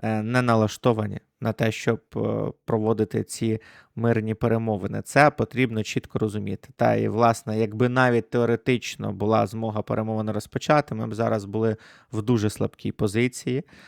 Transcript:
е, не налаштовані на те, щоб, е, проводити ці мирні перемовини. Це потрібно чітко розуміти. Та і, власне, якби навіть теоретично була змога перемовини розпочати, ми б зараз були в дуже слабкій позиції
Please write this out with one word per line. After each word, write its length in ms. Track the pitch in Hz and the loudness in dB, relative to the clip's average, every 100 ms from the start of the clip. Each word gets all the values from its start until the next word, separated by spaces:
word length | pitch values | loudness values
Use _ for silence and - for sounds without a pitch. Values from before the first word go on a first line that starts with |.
е, 200 | 110 110 | -4 -2
не 200 | 107 123 | 0 2
налаштовані 800 | 123 113 107 - 127 110 107 98 - _ | 4 4 2 2 0 2 -2 -6 -14 _
на 120 | 113 | -4
те, 200 | - 113 | 0 -2
щоб, 280 | - - 113 - 113 | 0 -2 -2 -4 -4
е, 360 | 110 107 104 - | -2 -2 -4 -6
проводити 600 | - 113 107 107 107 113 | -2 0 2 2 0 -2
ці 360 | 107 - 113 107 - - _ - | -6 -4 -2 -2 -6 -20 _ -2
мирні 380 | 117 113 110 | 2 2 0
перемовини. 680 | 110 120 113 113 104 95 107 | -2 2 2 2 -2 -2 -6
Це 280 | - 139 147 | 0 4 4
потрібно 520 | - 147 120 127 110 | 4 -2 0 0 0
чітко 360 | 104 123 - 101 | -4 -6 -6 -2
розуміти. 500 | 107 104 101 98 - - | -2 -2 -6 -8 -12 0
Та 180 | 117 | 2
і, 140 | 110 107 | 2 0
власне, 500 | 104 120 113 - 110 | 2 2 2 -2 -2
якби 300 | 113 107 123 | -2 0 0
навіть 420 | 127 127 120 - | 4 4 2 0
теоретично 800 | 123 117 117 - 123 - - 104 | 0 2 0 0 -2 -2 -8 -8
була 340 | 98 104 110 104 | -4 0 2 2
змога 360 | 107 110 107 | -2 -6 -4
перемовини 500 | - 113 110 110 107 | -4 -4 -2 -2 -2
розпочати, 640 | 107 - - - 151 - | -4 -6 -6 2 2 2
ми 120 | 110 113 | -4 -6
б 80 | |
зараз 300 | 104 113 110 | -2 0 -2
були 320 | 101 110 110 107 - - _ | -2 -2 0 -2 -8 -20 _
в 100 | 110 | -6
дуже 280 | 107 120 104 | 0 2 0
слабкій 420 | - 107 - 107 | -2 -4 -6 -8
позиції 720 | - 110 107 123 - - 127 - - | -2 -2 0 0 -2 -6 -6 -6 -16